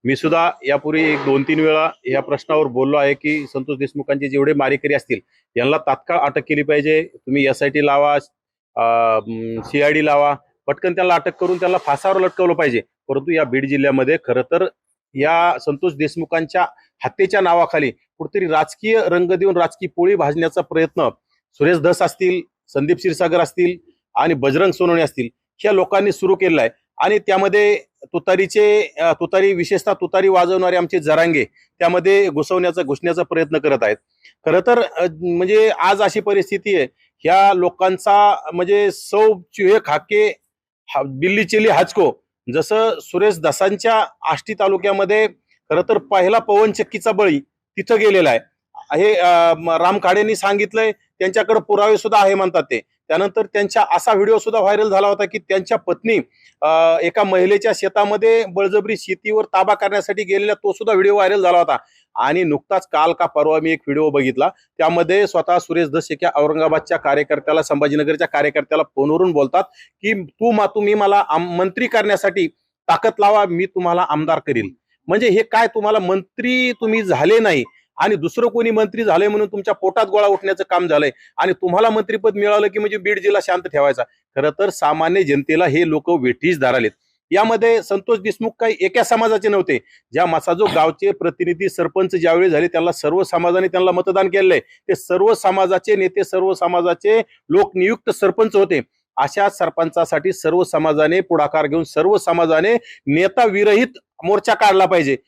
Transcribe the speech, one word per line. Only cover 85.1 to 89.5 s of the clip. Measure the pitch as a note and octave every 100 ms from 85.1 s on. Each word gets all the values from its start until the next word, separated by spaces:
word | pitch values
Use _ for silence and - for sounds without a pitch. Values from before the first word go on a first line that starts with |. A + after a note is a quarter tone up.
| F#3+
जनतेला | D#3 C#3+ C#3 D#3+ F3
हे | D3 F3
लोक | D3+ -
वेठीस | E3+ B2+ A#2+ E3 E3
धरालेत. | C3 B2+ A2+ _ _ _ _
यामध्ये | F3 A3+ A3+ A#3 A3+
संतोष | - G3 G3 A3
देशमुख | G3+ - A3+ -
काही | A3+ G#3+
एका | F#3 A#3
समाजाचे | A#3 A3+ A3+ A3
नव्हते. | G#3